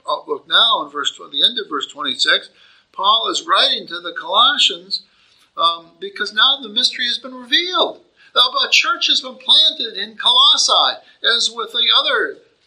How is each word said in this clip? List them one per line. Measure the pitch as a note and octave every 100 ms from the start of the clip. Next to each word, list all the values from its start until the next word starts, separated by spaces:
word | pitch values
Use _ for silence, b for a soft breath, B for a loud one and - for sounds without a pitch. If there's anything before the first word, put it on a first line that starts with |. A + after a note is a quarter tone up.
| -
outlook | D3+ D#3 C#3 -
now | F3 A3+ F#3+
in | D3
verse | C#3+ C#3
tw-, | - -
the | C#3+
end | F#3 B3
of | -
verse | C#3+ -
twenty-six. | C#3+ C#3 A#2+ D#3 F#3 - b b b b
Paul | - G3 A3+ G#3+
is | E3 D#3+
writing | G3 C4 A#3+ E3
to | F3
the | F3 -
Colossians, | E3 G3+ B3 - - F3 F#3+ - b b b b b -
um, | E3 E3+ E3 -
because | G3 - C4
now | G#3+ B3+ C#4
the | A3
mystery | A3 B3 - B3
has | -
been | B3+
revealed. | B3+ A#3+ D#4 F4+ F4 - - _ b b
Now, | - - C#4
a | B3
church | - D#4+ E4+ -
has | -
been | B3+ A3
planted | - C#4+ D#4+ - A3+ F#3+
in | G#3+ A3
Colossae, | A3+ B3+ D4 D4+ - F#3 C3 - b b
as | G3 A#3 A3+
with | A#3 G#3+
the | A#3 A3+ A#3+
other | D4+ A#3 D3+ - _ _